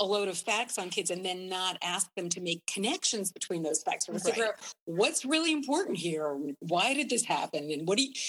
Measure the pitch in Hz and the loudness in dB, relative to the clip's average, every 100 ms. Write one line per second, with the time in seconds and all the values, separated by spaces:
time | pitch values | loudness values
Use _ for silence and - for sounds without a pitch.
0 | 196 208 196 175 - 214 240 - 180 202 | 2 2 2 -2 0 0 0 -4 -2 -2
1 | 185 196 185 185 185 185 185 175 175 180 | 0 -2 -2 -4 -4 -2 -2 -2 -2 -2
2 | - - 175 185 180 170 - 202 208 370 | -2 -4 -4 -2 -2 -2 -2 -2 0 0
3 | - 226 190 - - 170 156 156 - - | 0 0 -4 -6 -4 -2 0 0 -2 -2
4 | - 208 220 220 220 - - - - 165 | -4 0 0 2 0 -2 -12 -12 -4 2
5 | 262 311 262 311 330 302 254 302 381 190 | 2 2 2 2 4 2 2 2 2 -2
6 | 170 156 151 139 147 139 170 175 233 277 | 0 0 0 0 -4 -6 0 2 4 2
7 | 277 233 - 151 156 156 147 151 165 214 | 2 0 2 0 0 -4 -2 -2 2 2
8 | 269 - | 2 -2